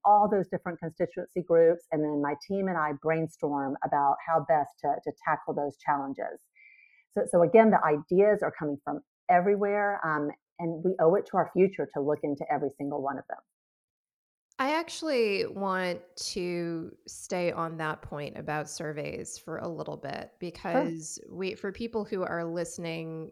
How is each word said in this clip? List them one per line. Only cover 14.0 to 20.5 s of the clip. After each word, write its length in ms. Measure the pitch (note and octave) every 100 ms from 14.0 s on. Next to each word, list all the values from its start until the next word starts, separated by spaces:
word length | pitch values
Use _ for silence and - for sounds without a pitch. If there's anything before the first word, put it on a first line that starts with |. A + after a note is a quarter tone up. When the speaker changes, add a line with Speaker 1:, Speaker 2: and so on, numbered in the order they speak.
| _ _ _ _ _ -
Speaker 2:
I 160 | C4 D#4
actually 720 | E4 - D#4+ C4 A3 G3 -
want 540 | G3 G3 F#3 F3+ F3 - -
to 760 | - G3+ F3 F3 E3+ E3 - - -
stay 440 | - - F3+ F3
on 260 | - E3 D#3+
that 260 | D#3 D#3+
point 340 | - D3 D3 -
about 320 | D#3 D3+ D3
surveys 680 | - D#3 D3 D3 - - -
for 180 | - D#3+
a 100 | E3+
little 300 | D#3 D#3 D3
bit, 160 | C#3
Speaker 1:
Sure. 160 | - - _
Speaker 2:
because 800 | F3